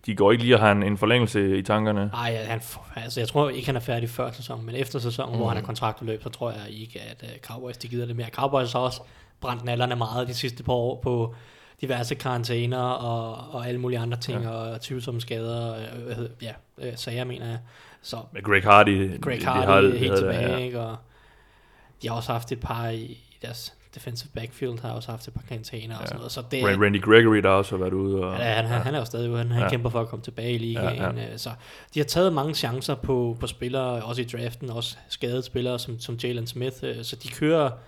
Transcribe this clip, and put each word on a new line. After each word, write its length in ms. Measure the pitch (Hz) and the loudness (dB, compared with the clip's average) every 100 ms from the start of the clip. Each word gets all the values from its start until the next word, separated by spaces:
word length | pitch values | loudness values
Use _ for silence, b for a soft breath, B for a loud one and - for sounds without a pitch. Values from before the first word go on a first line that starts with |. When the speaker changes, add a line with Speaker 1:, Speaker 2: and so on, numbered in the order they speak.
| - | -4
Speaker 1:
de 80 | 98 | 4
går 160 | 101 | 6
ikke 120 | 117 | 6
lige 100 | 120 | 8
at 60 | 117 | 8
have 120 | 107 | 8
en, 100 | 101 | 6
en 140 | 101 101 | 4 2
forlængelse 600 | 107 117 110 104 98 95 | 4 4 4 2 2 2
i 40 | |
tankerne. 480 | 95 107 107 104 101 | 2 2 2 0 -2
Speaker 2:
Ej, 220 | 117 120 113 | -2 -4 -4
han 140 | 107 113 | -4 -6
f-, 220 | - - - - | -8 -14 -14 -12
altså, 180 | 117 120 | -8 -4
jeg 80 | 110 | 0
tror 200 | 147 147 | 2 2
ikke, 160 | 127 120 | 0 -4
han 100 | 127 | -4
er 40 | |
færdig 280 | 120 117 117 | -2 -4 -4
før 220 | - 127 | -4 -6
sæsonen, 360 | 113 120 117 113 | -6 -12 -10 -8
men 80 | |
efter 240 | 123 131 - | -6 -4 -4
sæsonen, 380 | 120 117 131 117 | -4 -4 -4 -2
hvor 80 | |
Speaker 1:
Mm. 40 | 113 | 0
Speaker 2:
han 140 | - | -2
er 40 | 110 | -4
kontraktudløb, 560 | 117 113 110 117 110 | -2 -4 -2 -6 -6
så 60 | - | -8
tror 220 | - 120 | -6 -6
jeg 100 | 107 107 | -6 -12
ikke, 300 | 107 113 - | -14 -14 -14
at, 220 | 113 117 | -16 -14
øh, 160 | 120 113 | -16 -16
Cowboys, 380 | - 120 123 120 | -16 -12 -12 -12
de 120 | 120 | -8
gider 180 | 120 120 | -6 -4
det 100 | 120 | -6
mere. 120 | 117 | -6
Cowboys 420 | - 135 139 120 | -2 2 2 2
har 80 | 123 | 0
også 200 | 127 123 b b b _ | 0 -2 b b b _
brændt 240 | 131 120 | -6 -4
nallerne 320 | 120 120 127 120 | -2 0 0 0
meget 320 | 113 127 127 | -2 -2 -4
de 60 | |
sidste 280 | 120 131 120 | -4 -6 -4
par 100 | 123 | -2
år 280 | 123 120 - | 0 0 -2
på 320 | 139 123 113 117 B B B B | 0 0 0 -4 B B B B
diverse 340 | 131 123 120 | -4 -2 -2
karantæner 640 | 139 135 123 117 120 120 127 | -4 -2 -2 -2 0 0 0
og, 760 | 123 127 120 117 113 110 120 | -2 -2 -2 -4 -4 -10 -12
og 140 | 127 120 | -10 -6
alle 120 | 123 | -4
mulige 180 | 123 120 | -2 -2
andre 180 | 117 120 | -2 -4
ting, 220 | - 120 | -4 -4
Speaker 1:
Ja. 60 | 117 | -4
Speaker 2:
og 300 | 113 113 113 | -6 -8 -8
tvivlsomme 400 | - 127 120 120 | -8 -8 -6 -6
skader, 540 | 117 117 113 117 117 113 | -4 -6 -4 -4 -4 -8
øh, 260 | 110 117 | -10 -12
hvad 100 | 123 | -10
hedder, 160 | 117 117 - | -8 -8 -10
ja, 100 | 117 107 _ - | -14 -14 _ -12
øh, 140 | 127 117 | -10 -8
sager, 280 | - 120 | -6 -6
mener 220 | 123 123 117 | -6 -8 -8
jeg. 120 | 117 120 b b b | -8 -12 b b b
Så 120 | - - - | -14 -12 -12
Speaker 1:
Med 100 | - | -8
Greg 200 | 101 98 | 2 4
Hardy, 580 | 101 101 101 98 95 90 | 10 10 10 6 2 -2
Speaker 2:
Greg 140 | - 120 | -4 -2
Speaker 1:
de, 40 | |
de 60 | 139 | 0
Speaker 2:
Hardy 200 | 127 98 | 2 6
Speaker 1:
har 140 | 98 | 8
det, 180 | 98 - | 8 6
Speaker 2:
helt 40 | |
Speaker 1:
de 60 | 98 | 2
havde 20 | |
det, 80 | 98 95 | 4 2
Speaker 2:
tilbage, 220 | 90 - - | 0 0 -2
Speaker 1:
ja. 60 | |
Speaker 2:
ikke? 160 | 127 123 | -4 -4
Og 160 | 113 110 - b b b b b b b b _ | -6 -8 -14 b b b b b b b b _
de 60 | 117 | -6
har 60 | 117 | -6
også 160 | 117 | -2
haft 200 | 117 120 | -4 -4
et 80 | 120 | -8
par 280 | 123 113 113 | -4 -4 -4
i, 120 | 113 | -6
i 340 | 117 120 - _ | -10 -16 -20 _
deres 320 | 123 117 - - _ | -14 -12 -14 -18 _
defensive 360 | - - 117 - | -14 -10 -10 -10
backfield, 440 | - 113 - 131 117 | -10 -10 -6 -6 -6
har 120 | 117 | -8
også 180 | 117 117 | -8 -8
haft 180 | 113 - | -10 -10
et 60 | |
par 80 | 120 - | -12 -10
karantæner 460 | 117 110 117 113 110 | -12 -10 -10 -10 -10
og 40 | |
Speaker 1:
Ja. 60 | - | -8
Speaker 2:
sådan 100 | - | -8
noget. 140 | 117 | -10
Så 100 | - 120 | -10 -4
det 140 | 135 | 2
Speaker 1:
Ran-, 40 | 107 98 | 4 6
Speaker 2:
er 40 | |
Speaker 1:
Randy 180 | 104 101 | 6 4
Gregory, 340 | 98 113 117 107 | 10 10 10 8
der 120 | 98 | 8
også 220 | 95 98 | 6 4
har 80 | 95 | 0
været 80 | 92 | 0
ude 320 | 92 98 98 | 0 0 0
og 140 | 92 98 | -2 -2
Speaker 2:
Ja, 40 | |
han, 200 | 117 110 | 0 2
han, 120 | 113 120 | 2 0
Speaker 1:
ja. 40 | |
Speaker 2:
han 120 | 120 | 0
er 40 | 147 | -2
jo 60 | |
stadig 240 | 117 117 120 | -4 -4 -2
ude. 80 | 117 | -2
Han, 120 | 120 | 0
han 120 | 120 | 2
Speaker 1:
Ja. 60 | 95 | 2
Speaker 2:
kæmper 200 | 120 120 | 2 0
for 100 | 117 | -2
at 80 | 113 | -4
komme 140 | 110 | -6
tilbage 300 | - - 117 | -10 -8 -4
i 40 | 120 | -2
ligaen, 380 | 117 113 92 120 | -2 -2 -2 -2
Speaker 1:
Ja, 140 | 92 117 | -4 -4
ja. 120 | 80 | -8
Speaker 2:
øh, 60 | 113 | -10
så 120 | 120 113 B B B | -12 -12 B B B
de 40 | 151 | -4
har 40 | |
taget 280 | 143 170 185 | 0 4 4
mange 220 | 156 147 | 2 -2
chancer 400 | 147 131 127 123 | -2 -4 -4 -4
på, 420 | 131 123 127 120 117 | -4 0 0 0 -2
på 60 | 123 | -6
spillere, 560 | - 123 135 127 120 | -6 -4 -2 -2 -4
også 200 | 110 123 | -6 -6
i 20 | |
draften, 460 | 120 120 117 - 131 | -6 -6 -8 -8 -8
også 260 | 117 117 - - | -6 -8 -10 -14
skadede 340 | - 123 123 | -6 -4 -4
spillere 360 | 123 131 123 123 | -4 -4 -2 -4
som, 200 | - 117 | -6 -10
som 140 | - | -8
Jalen 320 | 117 123 120 117 | -6 -4 -4 -6
Smith, 300 | 123 127 127 | -6 -6 -6
øh, 140 | 131 117 | -8 -8
så 120 | 117 - | -10 -10
de 120 | - | -12
kører, 420 | - 151 165 139 120 | -2 2 4 2 -2